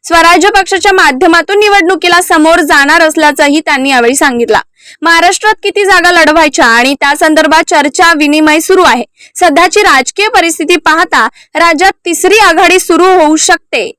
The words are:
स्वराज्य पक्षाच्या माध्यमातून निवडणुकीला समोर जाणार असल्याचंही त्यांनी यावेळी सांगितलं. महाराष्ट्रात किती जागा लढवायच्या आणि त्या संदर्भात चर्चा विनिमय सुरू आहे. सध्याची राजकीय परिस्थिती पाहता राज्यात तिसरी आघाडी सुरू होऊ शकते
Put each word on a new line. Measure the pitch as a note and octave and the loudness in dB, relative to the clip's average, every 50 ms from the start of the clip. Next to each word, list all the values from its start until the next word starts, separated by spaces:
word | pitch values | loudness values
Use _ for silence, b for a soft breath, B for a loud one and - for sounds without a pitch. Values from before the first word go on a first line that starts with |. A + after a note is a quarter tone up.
| _ | _
स्वराज्य | - E4+ E4 E4 E4+ F4 F4+ D#4 G#4 | -2 0 2 2 2 2 2 2 2
पक्षाच्या | G#4 G4 G4 - G4 F#4 F4 G#4 F#4+ | 0 0 -2 -2 -4 -2 0 0 0
माध्यमातून | F#4+ F4+ D4+ C4 B3+ E4+ E4+ E4 E4+ D#4 - G4+ G#4 | 2 2 0 0 0 0 2 2 0 -2 -2 -2 0
निवडणुकीला | G#4 G#4 G4+ G4+ F4 E4+ F#4+ E4+ - F4 F4 F4 | 0 2 0 0 0 0 -2 -2 -2 0 0 0
समोर | F4+ - F#4 D#4+ D4+ D#4+ E4 F4 | 0 0 0 0 2 2 2 0
जाणार | E4 C#4+ E4+ C#4+ C#4 C#4 D#4 E4+ | 0 0 0 0 2 0 0 0
असल्याचंही | E4 D#4 D4+ E4+ D#4 D4 C#4+ - D4+ C#4+ C#4+ D#4+ | 0 0 0 0 0 0 0 0 0 0 0 -2
त्यांनी | D#4 - D4 C4+ C4 C#4 | -2 -2 -4 -2 -2 0
यावेळी | C4+ B3 A#3 A#3 C4 | 0 0 0 0 0
सांगितलं. | C#4 D#4+ C#4+ B3+ A#3+ A#3 A3 G#3+ F#3+ - _ B B B B B B | 0 -2 -2 -2 -2 -2 0 -2 -2 -2 _ B B B B B B
महाराष्ट्रात | D4 E4 E4+ E4+ E4+ F4+ G4 - - G#4+ A4 - - | -2 0 0 2 2 0 -2 0 -2 -2 -2 -2 -4
किती | G4+ - G4+ G4+ | -6 -4 -2 0
जागा | F#4+ G4 F4+ E4+ F4 | 0 0 2 2 0
लढवायच्या | F4+ E4+ D#4+ D4+ D#4 E4+ D#4+ D4+ C#4 - D4 | 0 2 0 2 2 0 0 0 0 0 0
आणि | A#3+ - A#3 A#3+ C4 C#4+ - | 2 2 0 0 -2 -2 -2
त्या | - C#4 D4 | -2 -2 -2
संदर्भात | D4 E4+ D#4+ D#4 D#4 D#4 D#4 D#4 D#4+ E4 - | 0 0 0 0 0 0 2 0 0 0 0
चर्चा | F4+ D#4 C#4 D4 C#4 - F#4 E4+ E4+ D4 | 0 0 0 -2 0 0 0 0 2 0
विनिमय | D4+ C#4+ D4 D#4 D#4 D#4 D4+ D#4+ | 0 0 0 0 2 2 0 0
सुरू | D#4+ - F#4+ F#4 F4+ | 0 0 0 2 2
आहे. | D4 A3+ A#3+ - _ b b b b b | 2 0 -2 -4 _ b b b b b
सध्याची | - F4+ E4+ C#4+ E4 F4 F#4 E4+ G#4 | -2 -2 0 2 2 0 0 0 0
राजकीय | G#4 F#4+ D4 C4+ B3+ - - - G4+ A4 | 0 2 0 0 -2 -4 -4 -4 -4 -2
परिस्थिती | B4+ G4+ E4+ E4+ D#4+ - E4 D#4+ F4 | 0 0 -2 -2 -4 -6 -4 -2 -2
पाहता | E4 _ E4 D#4 E4 F4+ E4+ E4 C4 A3+ A3+ b b b b b | -2 _ -2 -2 0 -2 -2 -2 -2 -2 -2 b b b b b
राज्यात | D4+ E4 E4+ E4 C#4 F4+ F#4+ G4+ _ _ | -2 0 0 0 2 0 -2 -2 _ _
तिसरी | F4 E4 - - F#4 F#4+ A4+ | -8 -8 -2 -2 0 2 2
आघाडी | G#4 F#4 E4 D#4 G4 E4+ F4 F#4 | 2 2 2 2 0 2 0 0
सुरू | - - F4 D#4+ F4 | 0 0 0 2 2
होऊ | F#4+ F#4+ F#4 D#4 D4+ D#4 | 2 2 2 2 2 0
शकते | D#4 - - F4 E4 _ _ - C#4 A3 - - | 0 0 -2 -4 -4 _ _ -6 -6 -6 -8 -10